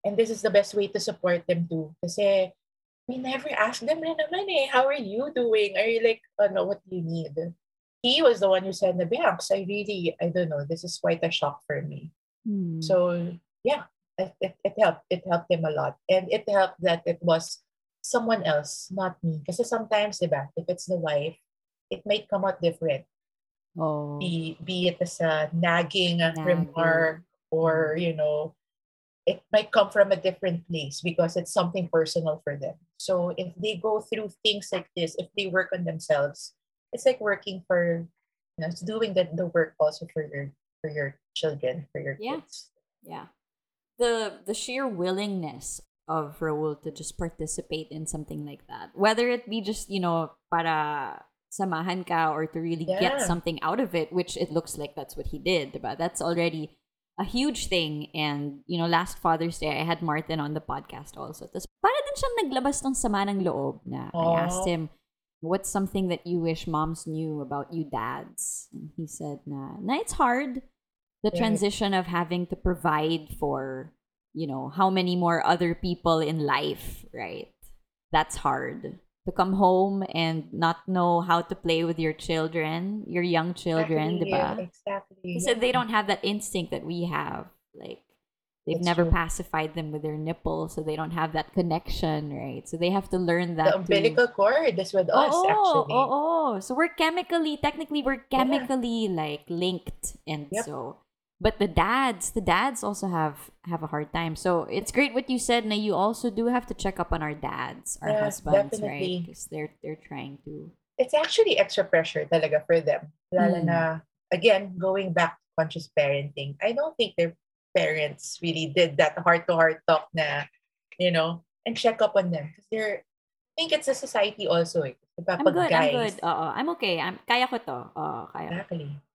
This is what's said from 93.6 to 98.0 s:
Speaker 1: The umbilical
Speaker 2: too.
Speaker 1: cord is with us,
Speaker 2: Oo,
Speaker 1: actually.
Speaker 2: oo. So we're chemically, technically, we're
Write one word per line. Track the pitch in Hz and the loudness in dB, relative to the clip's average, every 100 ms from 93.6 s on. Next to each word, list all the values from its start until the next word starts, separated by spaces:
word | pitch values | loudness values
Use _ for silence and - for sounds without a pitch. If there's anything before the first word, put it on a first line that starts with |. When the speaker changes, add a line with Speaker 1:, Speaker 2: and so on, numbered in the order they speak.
| 156 190 | 4 4
Speaker 1:
The | |
umbilical | 175 202 - - 480 | 4 4 4 4 2
Speaker 2:
too. | - | 4
Speaker 1:
cord | 202 269 311 180 | 4 6 2 0
is | 185 190 | 0 2
with | 175 | 4
us, | - 277 330 | 6 6 4
Speaker 2:
Oo, | 381 | 4
Speaker 1:
actually. | 427 392 285 - | 4 6 4 4
Speaker 2:
oo. | 240 269 277 311 330 294 196 | 2 2 2 2 2 2 -2
So | - | -2
we're | 262 339 - | 0 0 2
chemically, | 320 339 349 339 311 294 | 0 0 -2 0 0 0
technically, | 294 302 311 | -2 -2 -4
we're | 294 | -2